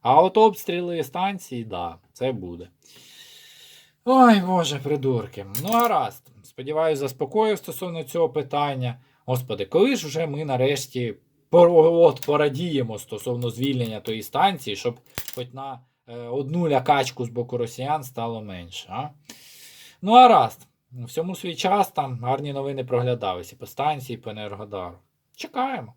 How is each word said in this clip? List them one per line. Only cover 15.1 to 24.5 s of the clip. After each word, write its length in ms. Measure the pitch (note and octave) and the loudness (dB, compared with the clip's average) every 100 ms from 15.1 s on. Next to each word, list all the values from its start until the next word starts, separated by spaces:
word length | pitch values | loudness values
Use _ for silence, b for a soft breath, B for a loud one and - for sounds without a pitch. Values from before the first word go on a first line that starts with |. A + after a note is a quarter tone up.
| B - - | B -12 -12
хоч 120 | B2 | -14
на, 260 | C3 C3+ B2+ _ _ - | -12 -14 -14 _ _ -18
е, 100 | A#2+ | -16
одну 520 | A#2+ C3 C3+ E3+ E3 | -8 -6 -4 -4 2
лякачку 560 | C3 B2+ C#3 B2+ - A#2 | 2 2 2 0 -4 -6
з 40 | |
боку 280 | A#2 A#2+ B2 | -6 -6 -4
росіян 460 | A#2 - C3+ D#3 | -6 -6 -4 -4
стало 380 | B2+ - A#2 A2+ | -6 -8 -8 -8
менше, 460 | G#2 F2+ F2 - - | -12 -14 -14 -18 -12
а? 200 | G2+ D3 - B B B B B B B B | -10 -12 -16 B B B B B B B B
Ну, 100 | F#3+ | 6
гаразд. 540 | A#3+ B3+ F#3 A2+ - - _ _ | 10 10 8 4 -4 -20 _ _
Всьому 440 | B2+ A#2+ - F3+ F3 | -16 -8 -6 -6 -8
свій 200 | F3+ E3 | -10 -4
час, 360 | F#3 G3+ F#3+ | 0 2 2
там 280 | - C#3 B2 | -2 -4 -6
гарні 340 | A#2+ C#3 C#3+ | -2 -2 -4
новини 300 | C#3 C#3 C3+ | -6 -6 -6
проглядались 680 | B2+ B2 B2 A#2+ G2+ F2+ E2+ | -2 0 0 -2 -4 -6 -10
і 20 | - | -16
по 100 | - | -16
станції, 520 | - C#3+ D3 B2+ A#2 | -4 -2 -2 -8 -12
і 40 | |
по 80 | A2+ | -10
Енергодару. 680 | G#2 G#2 | -10 -12